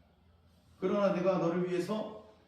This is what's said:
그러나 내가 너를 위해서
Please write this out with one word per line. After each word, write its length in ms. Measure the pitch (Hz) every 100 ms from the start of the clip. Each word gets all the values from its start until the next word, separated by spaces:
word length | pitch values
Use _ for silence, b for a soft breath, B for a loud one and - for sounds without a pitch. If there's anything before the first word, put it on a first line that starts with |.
| _ _ _ _ _ _ _ -
그러나 360 | 190 208 196
내가 240 | 180 180 180
너를 320 | 165 180 175
위해서 680 | 175 185 214 - - - -